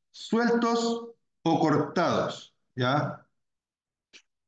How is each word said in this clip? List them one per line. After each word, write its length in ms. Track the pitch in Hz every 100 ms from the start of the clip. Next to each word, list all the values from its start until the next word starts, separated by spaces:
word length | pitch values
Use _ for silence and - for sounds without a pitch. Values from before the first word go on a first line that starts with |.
| _
sueltos 960 | - - 226 233 233 233 233 233 - - - _ _
o 180 | 165 151
cortados, 920 | 160 143 147 - 160 104 - - - _ _
¿ya? 520 | - 127 143 98 85 _ _ _ _ _ _ _ _ _ - _ _